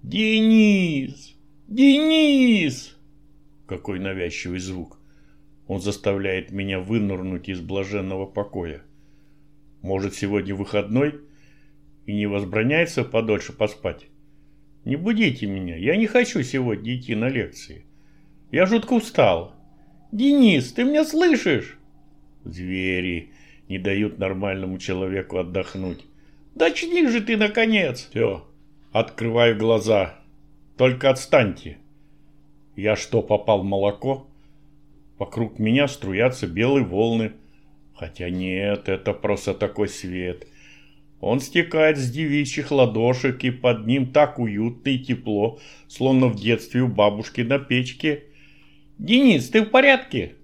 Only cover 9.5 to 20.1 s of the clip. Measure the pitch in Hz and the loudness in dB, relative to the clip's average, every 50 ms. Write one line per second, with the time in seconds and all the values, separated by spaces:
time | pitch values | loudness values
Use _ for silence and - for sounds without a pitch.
9.5 | - - - - - - - 92 95 98 98 101 - - - 98 101 104 92 92 | -20 -20 -20 -20 -20 -14 -6 -4 -4 -2 -2 -4 -6 -4 -4 -2 -2 -2 -2 -2
10.5 | 101 95 101 - - 104 101 101 110 123 143 151 147 - - - - - - - | -6 -6 -6 -4 -2 -4 -2 0 0 0 0 0 -2 -6 -18 -20 -20 -20 -20 -20
11.5 | - - - - - - - - - - - - 104 104 104 104 101 101 101 92 | -20 -20 -20 -20 -20 -20 -20 -20 -20 -20 -10 -6 -4 -2 -2 -2 -2 -2 -4 -2
12.5 | 92 107 110 123 147 160 170 160 - - 120 - - 113 113 110 107 95 - - | -2 0 0 2 2 2 0 0 0 -4 -4 0 -2 -2 0 0 -2 -2 -2 -8
13.5 | - - 110 107 - - - 92 82 - - - - - - - - - - - | -4 -4 -4 -4 -4 -6 -8 -8 -8 -8 -16 -20 -20 -20 -20 -20 -20 -20 -20 -20
14.5 | - - - - - - - 117 127 151 175 208 233 208 226 165 127 - 107 101 | -20 -20 -20 -20 -20 -14 -6 -6 -4 -4 -2 -2 0 2 2 0 0 -2 -6 -6
15.5 | 98 95 92 90 82 80 92 123 165 202 226 214 220 247 240 - - - 127 123 | -6 -6 -6 -8 -8 -4 -2 0 2 2 0 2 2 0 0 2 -2 -4 -4 -2
16.5 | - 135 127 120 107 95 101 113 123 127 123 - 113 107 113 127 139 123 98 85 | -2 -2 -2 -2 -2 -4 -4 -6 -6 -6 -4 -4 -4 -2 -2 -2 -2 -2 -4 -6
17.5 | - - - - 82 80 - - - _ _ - - - - _ - - - - | -8 -18 -20 -18 -20 -20 -20 -20 -20 _ _ -20 -20 -20 -20 _ -20 -20 -18 -4
18.5 | - 143 185 185 226 233 220 - 254 233 220 - - - 139 104 90 82 87 - | 2 2 2 4 2 0 0 2 0 0 0 0 2 4 4 4 4 0 -2 -10
19.5 | - - - - - _ - - - - - - | -16 -20 -20 -20 -20 _ -20 -20 -20 -20 -20 -12